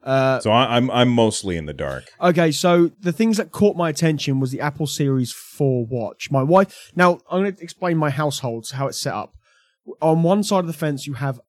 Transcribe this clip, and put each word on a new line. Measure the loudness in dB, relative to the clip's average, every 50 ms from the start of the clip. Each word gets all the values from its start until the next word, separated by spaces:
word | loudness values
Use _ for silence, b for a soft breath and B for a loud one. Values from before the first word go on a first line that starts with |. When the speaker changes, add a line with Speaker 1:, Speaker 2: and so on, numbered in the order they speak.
| -2
Speaker 1:
Uh, | 0 0 2 2 2 0 0
Speaker 2:
So | 2 2
I, | 4 4 4 4 2
I'm, | 0 0 2
I'm | 2 2 2 4
mostly | 4 4 4 2 2 -2 -4 -4 -4
in | -4 -4
the | -8 -8
dark. | -8 -6 -6 -6 -8 -12 -16 _ _
Speaker 1:
Okay, | 0 2 2 4 2 0
so | 0 0 2 2 4 4 4 2 _ _
the | -6 -6
things | -2 0 0 0 2
that | 0 -2 -6
caught | -2 2 2 2 2
my | 2 -2 -2
attention | -2 0 0 0 0 0 -2 -2 -2 0
was | -2 -2
the | -4 -4
Apple | -4 -4 -4 -4 -6
Series | -6 -2 -2 0 0 2 0 0 -2 -6
four | -16 -18 -20 -6 -2 0 0 0 0 -2
watch. | -4 -6 -6 -6 -8 -10 _ -8 -2
My | 0 0
wife, | 2 4 4 4 4 2 -2 -20 -20 -10 _
now | 2 2 2 2 0 _ _
I'm | -2 -2 -2
gonna | -2 -4 _
explain | -16 -18 -12 _ -4 -2 0
my | 0 0 -2
household, | -2 -2 -2 -4 -4 -4 -6 -6 -8 -8 -10 -10
how | -8 -6 -6
it's | -6 -6 -6
set | -8 -6 -6
up. | -6 -10 -10 _ -20 _ _ _ _ _ _ _ _ _ -20 -10 _
On | 0 2 2 4 4
one | 2 2 2 0
side | 0 0 0
of | 0
the | -2 -6
fence | -4 -4 -4 -4 -4 -6
you | -10 -8
have | -6 -4 -6 -6 -8 _